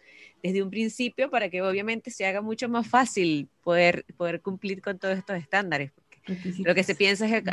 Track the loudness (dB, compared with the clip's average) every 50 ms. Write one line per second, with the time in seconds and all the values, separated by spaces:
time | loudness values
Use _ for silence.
0 | _ -20 -20 -20 -20 -20 _ _ -4 -2 0 0 -2 -2 -2 -2 -2 -2 -2 -4
1 | -4 -4 0 -2 -2 0 0 -2 -2 -2 -2 -2 -2 0 0 0 -2 -2 -4 -4
2 | -6 -12 -8 -4 -2 -2 -2 -2 -4 -4 -6 -4 -4 -2 -2 -2 -2 2 4 4
3 | 4 4 2 0 2 2 2 0 -2 -6 _ _ 0 2 4 6 6 6 4 2
4 | -4 _ -6 -4 -4 -4 -4 -4 -6 -8 -8 -6 -6 -6 -6 -6 -6 -8 -6 -4
5 | -2 -2 -2 -2 -2 -6 -6 -6 -4 0 0 0 0 0 -2 -2 -4 -6 _ _
6 | _ _ -20 _ _ -8 -8 -6 -6 -8 -6 0 2 4 4 4 4 0 2 2
7 | 4 4 4 2 2 0 0 0 0 2